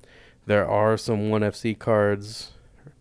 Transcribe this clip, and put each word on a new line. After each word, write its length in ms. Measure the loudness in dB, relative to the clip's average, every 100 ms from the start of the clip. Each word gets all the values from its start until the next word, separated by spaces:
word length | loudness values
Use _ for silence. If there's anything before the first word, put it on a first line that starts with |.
| -20 -20 -20 _ -2
there 200 | 0 2
are 300 | 2 2 2
some 340 | 0 -2 0
one 140 | 0
F 120 | 0 -2
C 180 | -4 -4
cards, 800 | 0 2 2 0 -6 -16 -18 -20 -20 -20 -20 -14